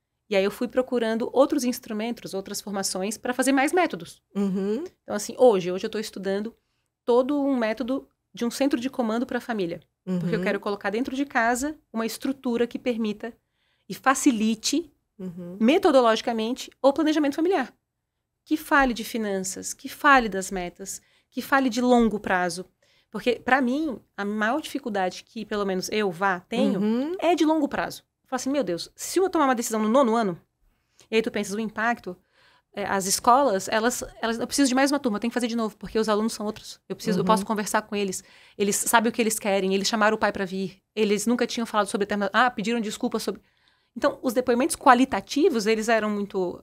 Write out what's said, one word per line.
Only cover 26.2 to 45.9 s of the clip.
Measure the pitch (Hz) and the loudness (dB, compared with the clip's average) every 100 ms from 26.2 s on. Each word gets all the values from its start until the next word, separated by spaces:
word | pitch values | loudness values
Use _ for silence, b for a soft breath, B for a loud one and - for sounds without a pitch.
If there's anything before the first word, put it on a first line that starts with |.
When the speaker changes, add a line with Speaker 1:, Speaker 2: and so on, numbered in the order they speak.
| 196 180 | -2 -2
Speaker 1:
tenho | - 233 208 196 | -4 0 0 2
Speaker 2:
Uhum. | 208 233 285 370 | 0 0 -2 -2
Speaker 1:
é | 320 | 0
de | 349 | 2
longo | 311 320 277 | 4 2 0
prazo. | - 170 - _ _ | -2 -6 -10 _ _
Eu | _ | _
falo | 254 | -6
assim, | 262 | -2
"Meu | 285 | -2
Deus, | 190 170 - | 0 -4 -6
se | - - 339 | -12 -4 0
eu | 370 | 2
tomar | 349 277 | 2 2
uma | |
decisão | 240 233 220 | 2 0 0
no | 214 | 2
nono | 247 254 | 4 4
ano", | 233 208 165 _ _ _ _ b b b | 2 0 -4 _ _ _ _ b b b
e | 220 | -2
aí | |
tu | 220 | 0
pensas, | 233 202 | -4 -6
o | 202 | -6
impacto, | 220 - 226 226 - 180 b b b b _ | -6 -4 -2 -4 -8 -16 b b b b _
é, | - | -8
as | 202 196 185 | -2 -2 0
escolas, | - - 247 277 190 - | 0 6 6 6 2 0
elas, | 226 226 240 - - | 0 0 -2 -8 -8
elas, | 226 233 | -6 -4
"Eu | 240 | -4
preciso | - 277 | 2 2
de | |
mais | 247 277 | 4 2
uma | 277 | 2
turma, | 254 202 | 0 -2
eu | |
tenho | 233 | -2
que | |
fazer | 240 233 | -2 -2
de | 233 | -2
novo, | 220 - | -4 -6
porque | 196 220 | -4 -2
os | 220 | 2
alunos | 208 220 | 2 0
são | - | -4
outros. | 214 214 - - _ | -8 -8 -14 -20 _
Eu | |
preciso, | 190 - 180 | -8 -2 0
eu | |
Speaker 2:
Uhum. | 175 | 2
Speaker 1:
posso | 214 202 | 2 2
conversar | 214 208 214 | -4 -2 -2
com | 214 202 | -2 -4
eles, | 202 185 b b b b | -4 -6 b b b b
eles | 202 202 | 0 0
sabem | - 233 226 | 4 4 4
o | |
que | 226 | 2
eles | 220 214 | 0 0
querem, | 214 196 190 | 0 0 2
eles | 196 196 | 0 0
chamaram | 226 208 | 2 2
o | 220 | 2
pai | 214 | 0
pra | 202 | -2
vir, | 190 190 190 - _ | -6 -4 -6 -10 _
eles | - 214 208 214 | -2 0 2 2
nunca | 240 240 | 0 0
tinham | - 233 | -4 -2
falado | 214 202 | 0 0
sobre | 208 | -2
determinado, | 202 208 196 | -2 -2 0
ah, | 214 247 | 2 0
pediram | 247 196 240 | 0 -2 -2
desculpa | 214 - 247 220 | -4 -4 -4 -2
sobre." | 214 196 _ _ _ _ _ - | -6 -8 _ _ _ _ _ -2
Então, | 285 277 | -2 0
os | 269 | -2
depoimentos | 233 247 240 320 - | 0 2 2 2 2
qualitativos, | - 240 262 196 - 277 359 233 202 | 6 6 6 0 -4 2 2 2 0
eles | 220 | 0
eram | 220 | 2